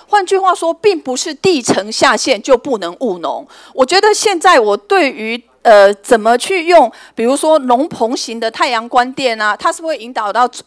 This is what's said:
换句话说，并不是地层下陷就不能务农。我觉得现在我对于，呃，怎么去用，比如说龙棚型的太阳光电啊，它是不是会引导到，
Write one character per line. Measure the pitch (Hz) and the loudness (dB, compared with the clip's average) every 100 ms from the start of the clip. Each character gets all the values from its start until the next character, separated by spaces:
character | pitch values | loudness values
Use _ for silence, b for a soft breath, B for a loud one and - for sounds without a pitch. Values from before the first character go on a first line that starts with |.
| b | b
换 | 415 370 | -2 0
句 | 381 | 0
话 | 381 | 0
说， | 359 330 | 0 -2
并 | 330 415 330 | -2 -2 -2
不 | 262 254 | -4 -8
是 | 339 | -8
地 | 277 381 302 | -4 -2 0
层 | - 214 208 | 0 -4 -4
下 | - 277 220 | -2 0 0
陷 | - 208 | 0 -2
就 | - 254 | 2 0
不 | 294 226 | 0 -6
能 | 170 175 | -6 -6
务 | 247 180 | -6 -4
农。 | 151 117 - B B | -6 -8 -12 B B
我 | - 254 | -2 0
觉 | 370 | 2
得 | 427 | 2
现 | 415 415 349 | 2 -2 2
在 | 370 311 | 4 4
我 | 208 208 | 4 -2
对 | - 392 277 | 0 0 0
于， | - 220 240 - _ | -2 -8 -8 -12 _
呃， | 233 208 202 | 4 6 6
怎 | 202 - 226 | 2 0 0
么 | 220 247 | 2 0
去 | - 381 320 | 0 -4 4
用， | 339 247 B B - | 4 4 B B -4
比 | |
如 | 233 285 | -2 0
说 | 311 311 | 2 0
龙 | 254 240 330 | 2 0 -2
棚 | - 226 269 | -4 -4 -4
型 | - 226 | -8 -8
的 | 226 | -6
太 | - 311 | -4 -2
阳 | 226 233 | -2 -2
光 | 254 254 | -2 -2
电 | 269 254 220 | -2 -4 -2
啊， | 214 202 | -4 -2
它 | 339 | -4
是 | 339 | -4
不 | 320 | -6
是 | 262 | -8
会 | |
引 | 226 | -8
导 | 247 208 | -8 -4
到， | 214 247 - | 0 -2 -4